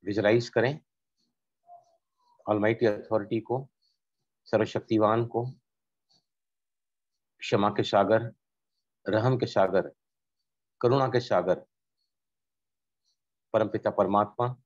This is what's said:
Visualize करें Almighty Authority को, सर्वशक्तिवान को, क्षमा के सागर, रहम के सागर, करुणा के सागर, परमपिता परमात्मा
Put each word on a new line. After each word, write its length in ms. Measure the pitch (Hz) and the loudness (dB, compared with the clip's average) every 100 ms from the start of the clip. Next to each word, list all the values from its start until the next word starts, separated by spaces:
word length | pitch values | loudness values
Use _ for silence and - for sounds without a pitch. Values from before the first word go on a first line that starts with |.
Visualize 440 | 95 104 104 117 117 | -4 0 4 2 2
करें 300 | - 117 151 _ _ _ _ _ _ _ _ _ - _ _ _ _ _ _ - | 0 0 -2 _ _ _ _ _ _ _ _ _ -20 _ _ _ _ _ _ -2
Almighty 400 | 107 107 117 120 | 0 2 2 0
Authority 540 | 104 - 110 101 113 | -2 -4 -4 -2 -6
को, 260 | - 123 139 _ _ _ _ _ _ _ _ | -4 -6 -6 _ _ _ _ _ _ _ _
सर्वशक्तिवान 760 | - 107 117 - 110 107 110 117 | 0 0 -4 -2 0 2 2 -2
को, 180 | 113 123 - _ _ _ _ _ _ _ _ _ _ _ _ _ _ _ _ _ _ | -4 -6 -10 _ _ _ _ _ _ _ _ _ _ _ _ _ _ _ _ _ _
क्षमा 280 | - 117 101 | -4 0 0
के 120 | 104 | -2
सागर, 500 | 107 104 98 110 117 - _ _ _ _ _ _ - | 0 0 2 2 -2 -14 _ _ _ _ _ _ -4
रहम 320 | 107 117 131 | 0 0 0
के 80 | 120 | -2
सागर, 420 | - 95 92 - - _ _ _ _ _ _ _ _ | 0 2 2 -2 -10 _ _ _ _ _ _ _ _
करुणा 280 | 123 135 131 | 0 2 2
के 120 | 123 | -2
सागर, 440 | 117 95 90 90 - _ _ _ _ _ _ _ _ _ _ _ _ _ _ _ _ _ _ | 0 -2 0 -4 -6 _ _ _ _ _ _ _ _ _ _ _ _ _ _ _ _ _ _
परमपिता 360 | 110 107 110 - | -2 0 -2 -4
परमात्मा 580 | - 95 101 104 - 123 127 | 0 2 2 0 -2 -6 -6